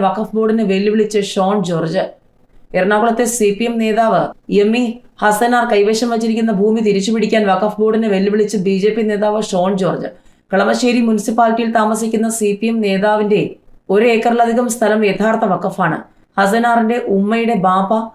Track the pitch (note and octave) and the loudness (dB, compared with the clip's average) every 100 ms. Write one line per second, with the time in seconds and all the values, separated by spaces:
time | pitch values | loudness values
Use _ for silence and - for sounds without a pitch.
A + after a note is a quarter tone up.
0 | F#3+ G#3+ G#3+ G#3+ A3 A3+ G3+ G3 G#3 A3 | 0 -2 -4 -2 0 0 0 0 0 0
1 | G#3 G#3 G3 G3+ F#3+ G#3 E3+ E3 E3 F3+ | 0 -2 -2 -2 0 0 -2 -2 -2 -4
2 | - - _ _ _ - - F3+ G3 G#3 | -4 -8 _ _ _ -20 -6 -2 0 2
3 | A#3 A#3 A#3 - G#3 G3 A#3 A3+ A3 G#3+ | 2 0 -2 0 0 0 -2 -2 0 2
4 | A3+ F3 D3+ - - F#3+ G3+ A#3+ A#3+ A#3 | 2 2 -2 -8 -2 2 2 2 -2 -6
5 | - - G#3 G#3 A#3+ A#3+ A3+ G#3 G3+ A3 | -14 -2 0 2 2 2 2 2 2 0
6 | A#3+ A3+ A3+ A3+ A3+ F#3+ G#3+ A3+ G#3+ G3 | -2 -2 -2 0 0 0 2 2 0 0
7 | G3 A3 G#3+ A3 G3+ F#3+ G#3+ G#3 A3 A3 | 0 0 2 2 2 0 0 0 0 0
8 | A3+ F#3+ F#3+ G#3 G#3 G#3+ F#3+ F#3+ G#3 A3 | 0 0 0 0 0 0 0 0 0 0
9 | G#3+ G3+ G#3 G#3+ G#3+ F#3 F#3 G3 F3 - | -2 0 0 -2 -2 0 0 0 -2 -4
10 | - - - _ - F#3+ G#3 A3+ B3 A#3+ | -8 -14 -20 _ -4 0 0 0 0 2
11 | A#3 A3 G#3+ A3+ A3+ A3+ A3+ A3+ G#3+ A3 | 2 0 -2 2 2 2 0 0 0 -2
12 | A3+ A3 A3 - G#3 G3+ A3+ A3+ G#3 F#3+ | -2 -2 -2 -2 -2 -2 -2 -2 0 0
13 | G#3 G#3+ G#3 G3+ - - - - - G3 | 0 0 2 0 -2 -8 -20 -14 -2 2
14 | A#3+ A3+ A#3 A#3+ A#3 A#3 A#3+ - G#3+ G#3+ | 2 2 0 2 0 0 -2 0 0 2
15 | G#3 F#3+ G#3+ A3 G#3 F3+ F#3+ - E3+ D#3 | 0 0 0 0 0 -2 -4 -2 -2 -4
16 | - _ _ - G3 A3+ A#3+ A#3 A3 A#3+ | -10 _ _ -2 0 2 2 2 0 -2
17 | - G3 G3+ A3+ A#3 G#3 F#3 F#3+ F#3+ A3 | 0 0 0 0 0 0 2 0 0 -2
18 | A3+ | -4